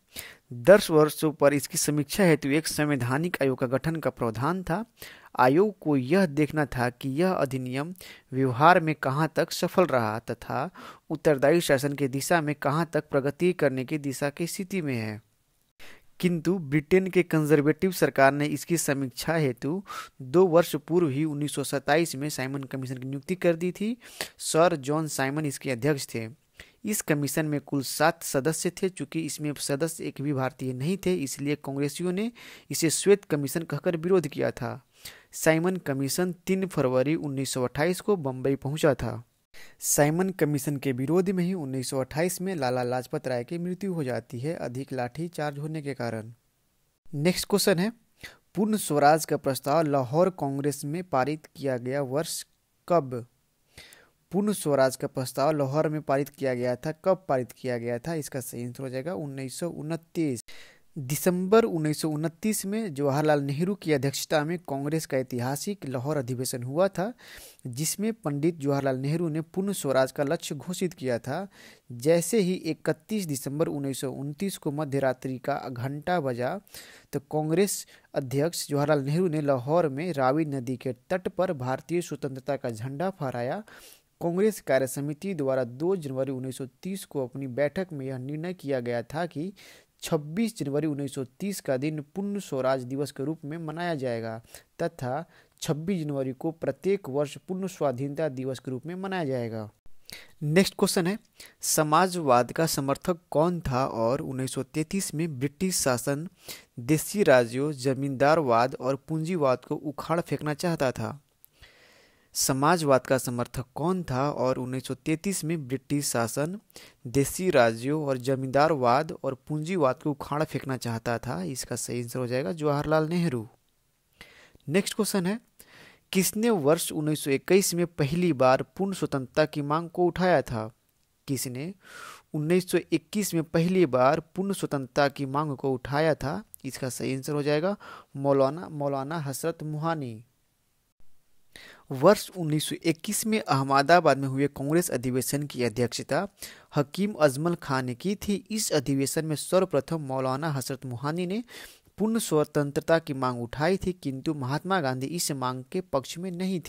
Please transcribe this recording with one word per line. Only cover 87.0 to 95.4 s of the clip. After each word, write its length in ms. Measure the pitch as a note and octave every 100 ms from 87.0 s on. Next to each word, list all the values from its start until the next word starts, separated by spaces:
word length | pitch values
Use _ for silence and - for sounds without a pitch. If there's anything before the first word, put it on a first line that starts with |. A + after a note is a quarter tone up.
| -
को 220 | D3 B2+
अपनी 200 | C3+ C3+
बैठक 400 | A#2+ C#3+ F#3+ F#3
में 120 | D3 C3
यह 120 | B2+
निर्णय 360 | C3 D3+ E3+
किया 260 | F#3 C#3 C3
गया 240 | A#2+ A#2+
था 220 | A2+ D3 F3
कि 280 | C#3 F3+ - - - _ -
छब्बीस 560 | - D#3+ D3 E3+ A3+ -
जनवरी 300 | C#3 C#3+ D#3
उन्नीस 280 | C#3+ C#3 C#3
सौ 80 | B2+ -
तीस 220 | G3 F#3+
का 160 | - C3
दिन 240 | D3 D#3
पूर्ण 380 | C#3+ G3 G3+ G3+
स्वराज 440 | - C3+ B2+ C3+
दिवस 280 | B2 C3+ C#3
के 120 | -
रूप 160 | C#3 D#3+ C#3+
में 120 | E3
मनाया 380 | D#3+ D#3 F3 D#3
जाएगा 460 | B2+ A#2 A2+ A2+ - - _ -
तथा 480 | E3+ - B2 C#3 E3+ _